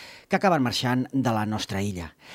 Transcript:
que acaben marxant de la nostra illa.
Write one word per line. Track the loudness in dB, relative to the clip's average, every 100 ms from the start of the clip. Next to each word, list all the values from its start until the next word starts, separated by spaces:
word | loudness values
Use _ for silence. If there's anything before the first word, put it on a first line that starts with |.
| -20 -18 -2
que | 2
acaben | 4 4
marxant | 2 0 0 0 0
de | 0 2 2
la |
nostra | 0 -4 -4 -4
illa. | -4 -4 -10 -14 -20